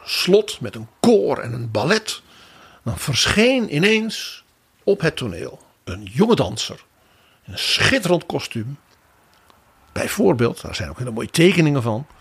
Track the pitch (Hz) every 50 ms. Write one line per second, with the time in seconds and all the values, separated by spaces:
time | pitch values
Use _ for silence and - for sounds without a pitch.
0 | - - - - - 175 185 214 208 - - - 123 113 - 113 113 - _ _
1 | - 233 240 202 202 - 131 - - 117 120 123 120 113 107 107 113 156 208 220
2 | - - - - - _ - - - - - - - - - - _ - 90 -
3 | - - 123 - - - - 196 220 254 269 254 220 - 143 147 180 208 220 214
4 | 220 226 - - - - - - _ _ _ _ _ _ _ _ _ - 202 -
5 | 160 160 - - 135 107 87 85 - - - - _ _ _ _ _ - 92 98
6 | 107 95 101 139 208 233 226 151 120 90 - 110 - - 98 - - _ _ _
7 | _ _ _ _ _ _ _ _ _ - 92 - - - - - - - 269 269
8 | 196 - 180 175 - - - 143 - - - 117 107 123 143 - _ _ _ _
9 | _ _ _ _ _ _ _ _ _ _ _ _ _ _ _ _ _ _ _ -
10 | - - - 202 226 196 156 113 117 117 180 - - - 85 - 90 71 69 -
11 | 123 127 110 113 123 110 - - 165 185 185 175 160 151 143 135 117 117 107 117
12 | 147 - - _